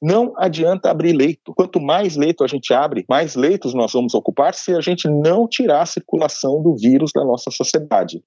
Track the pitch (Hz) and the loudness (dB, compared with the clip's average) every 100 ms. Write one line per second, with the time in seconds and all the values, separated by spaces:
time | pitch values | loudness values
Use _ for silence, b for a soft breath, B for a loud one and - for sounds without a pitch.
0 | 151 202 247 - 185 156 165 190 - 165 | 0 2 0 -2 -4 0 -2 0 -2 0
1 | 165 156 143 160 - - 185 180 143 170 | 2 2 2 -2 -8 -2 -2 0 0 0
2 | 202 151 151 170 131 143 - 127 151 123 | 0 0 0 0 -2 -2 0 0 2 -2
3 | - 131 160 131 139 196 135 123 113 127 | 0 0 0 0 0 0 -2 -2 0 0
4 | 123 113 - - 151 - - 170 156 180 | 0 -2 -2 0 0 0 -2 -2 0 -2
5 | 156 147 151 185 233 - 240 147 170 - | 0 2 2 2 0 0 2 2 0 -6
6 | - 175 151 - 139 147 160 127 113 135 | -4 -2 -2 -2 -2 0 2 2 4 4
7 | 151 147 139 123 - - 147 - 151 101 | 2 0 0 -2 -4 -6 -2 -4 0 -2
8 | 90 170 | -2 -8